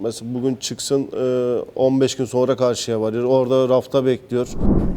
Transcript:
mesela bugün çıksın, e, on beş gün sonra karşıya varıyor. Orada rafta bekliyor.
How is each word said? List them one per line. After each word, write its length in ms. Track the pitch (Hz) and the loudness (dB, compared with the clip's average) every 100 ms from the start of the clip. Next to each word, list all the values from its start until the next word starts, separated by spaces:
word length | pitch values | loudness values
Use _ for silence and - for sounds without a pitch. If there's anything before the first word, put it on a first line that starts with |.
mesela 320 | 110 110 117 | -8 -8 -8
bugün 220 | 123 131 123 | -4 -2 -2
çıksın, 540 | - 120 - 139 131 | -6 -8 -4 -2 -2
e, 420 | - 127 127 123 117 - - | -4 -2 -2 -2 -2 -4 0
on 260 | 131 135 | 2 4
beş 160 | 131 - | 2 0
gün 80 | 120 | -2
sonra 300 | 123 127 127 | 0 0 2
karşıya 460 | 123 113 - 113 | 0 0 -2 -2
varıyor. 220 | 110 113 | -2 -2
Orada 460 | 123 131 123 131 127 | 2 2 4 2 4
rafta 360 | 127 - 139 131 | 2 2 0 2
bekliyor. 420 | 120 - 120 120 - - - - | 0 -2 -4 -4 0 2 4 2